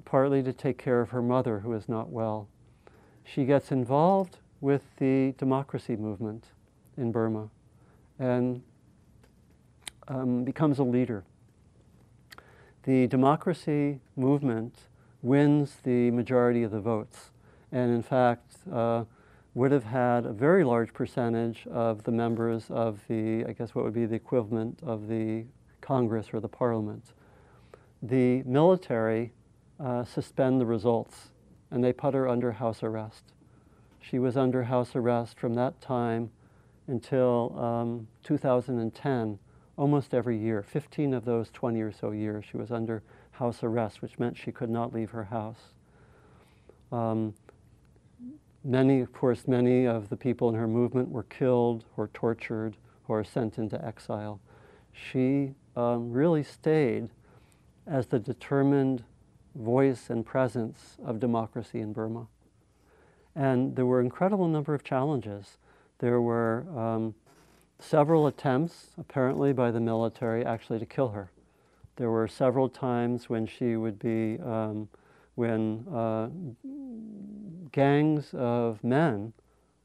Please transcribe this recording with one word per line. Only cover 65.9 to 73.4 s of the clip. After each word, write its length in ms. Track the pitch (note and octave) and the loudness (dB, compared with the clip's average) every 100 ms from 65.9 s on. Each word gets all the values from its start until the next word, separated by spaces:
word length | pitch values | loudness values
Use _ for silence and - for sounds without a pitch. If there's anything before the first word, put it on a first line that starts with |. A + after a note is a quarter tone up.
| _ | _
There 220 | A#2+ A#2+ | 0 2
were, 460 | A#2+ A#2 A2+ A2+ F#3 C#3+ | 2 2 0 -2 -4 -6
um, 380 | A2+ A2+ A2 G#2+ _ _ _ _ _ _ | -4 -2 -4 -8 _ _ _ _ _ _
several 480 | - D#3 D3 E3 D3 | 0 4 6 6 4
attempts, 640 | - C#3 B2+ E3 - - - | 2 0 0 0 -6 -18 -18
apparently 560 | - C#3+ B2+ D3 C#3+ | -8 0 0 2 2
by 160 | C3 A#2+ | 2 2
the 100 | A2+ | 2
military, 640 | A2+ A2+ A2+ - A#2 A2+ | 0 0 -2 -2 -2 -2
actually 340 | B2+ A2+ - A#2 | -2 -4 -6 -8
to 60 | A2 | -6
kill 220 | - B2+ | -2 -2
her. 220 | G#2 F#2 _ _ _ _ _ - - | -4 -12 _ _ _ _ _ -20 -4
There 140 | A#2+ | 0
were 180 | A2+ A2 | 0 0
several 400 | - C3 B2 C3 | 2 2 4 0
times 600 | - B2+ A#2+ A#2+ A#2+ - | 0 -2 0 0 -2 -2
when 180 | A#2 | -4